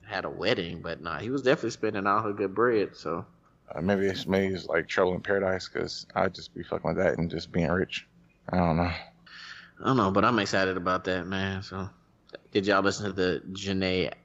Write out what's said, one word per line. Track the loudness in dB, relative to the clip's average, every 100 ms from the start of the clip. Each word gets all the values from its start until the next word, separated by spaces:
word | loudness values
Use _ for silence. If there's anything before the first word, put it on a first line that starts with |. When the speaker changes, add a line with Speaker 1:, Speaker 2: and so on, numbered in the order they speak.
| -6
Speaker 1:
had | -6
a | -4
wedding, | -2 0 2 0 -6
but | -8 -8
nah, | -6 -6
he | -4
was | 0
definitely | 2 2 0
spending | -2 -4 0 2
all | 2
her | 0
good | -2 -2
bread. | 2 4 4 0 -4
So | -6 -6 -8 _ _ _ -14
Speaker 2:
Uh, | -4
maybe | 0 2 2
it's, | -2 0
maybe | 2 2
it's, | -2 -2
like, | -2 0
Trouble | 2 2 2
in |
Paradise | 0 0 2 -2 -4
'cause | -6 -6 -8 -6
I'd | 0 0 -2
just | -14
be | -12
fucking | -6 -4 -2
with | 2
that | 2 2
and | -2
just | -2 -4
being | 0 2
rich. | 0 0 -4 -10 _ _ _ -2
I | 2
don't | 2 2
know. |
Speaker 1:
I | 0 -2 -10 _ -20 -20 -18 -18 -20 -4
don't | 0 4
know, | 4
but | 4 4
I'm | 4
excited | 2 2 2 0
about | 0 -2
that, | 0 -2 -2
man. | -4 -2 -4
So, | -8 -8 -10 -12 _ _ _ -20 _
did | 0 4
y'all | 4
listen | 4 0 -4
to |
the | 0 0 0 -6
Jhené | -8 -4 -2 0 0 -2 -6